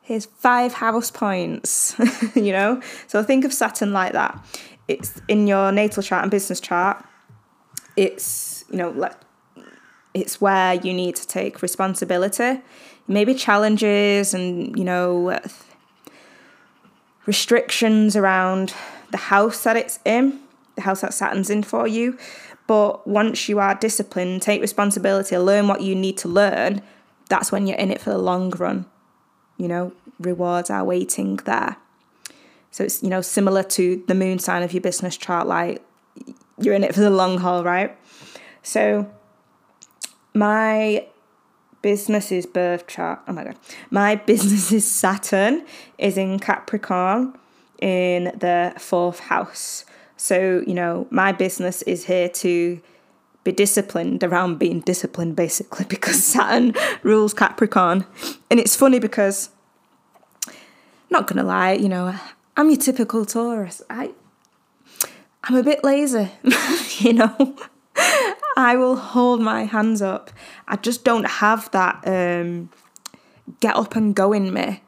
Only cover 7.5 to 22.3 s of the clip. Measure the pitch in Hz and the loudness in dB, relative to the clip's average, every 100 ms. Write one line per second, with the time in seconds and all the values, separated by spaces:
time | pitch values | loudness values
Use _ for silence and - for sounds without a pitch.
7.5 | _ _ - - - 190 - - - - | _ _ -20 -6 0 0 -2 -8 -8 -10
8.5 | - - 185 175 135 185 - _ _ _ | -12 -8 -6 -4 -4 -6 -8 _ _ _
9.5 | - - - _ _ _ 190 - - 202 | -20 -20 -20 _ _ _ -8 -6 0 2
10.5 | 190 185 180 185 180 180 170 - 185 202 | 2 2 0 -2 -4 -4 -6 -8 -6 -6
11.5 | - 180 - 190 185 180 180 196 202 240 | -6 -8 -2 -4 -2 -2 -2 -2 -2 -2
12.5 | 262 - - - - - 202 208 262 - | -2 -8 -20 -20 -16 -2 0 2 0 2
13.5 | 208 214 214 214 202 208 202 196 185 180 | 2 4 2 2 2 4 2 0 -2 -4
14.5 | 175 - - 180 180 180 175 180 - - | -4 -6 -4 -2 -2 0 0 0 -4 -6
15.5 | - - _ _ _ - - - - - | -18 -20 _ _ _ -20 -20 -20 -20 -20
16.5 | _ _ _ _ _ _ _ - 202 - | _ _ _ _ _ _ _ -4 -2 2
17.5 | 233 - - 226 214 214 208 190 185 185 | 2 2 0 4 6 4 4 2 2 2
18.5 | 190 190 - - - - - - 202 220 | 0 -4 -8 -16 -20 -10 -8 2 4 4
19.5 | 226 233 226 - - - 233 269 269 - | 2 0 0 -2 -4 0 2 2 0 -16
20.5 | _ _ - 196 190 190 - 196 196 190 | _ _ -6 -4 -2 -4 -4 -2 -2 0
21.5 | 208 208 233 233 226 240 254 - | -2 -2 -2 -2 0 -2 -4 -16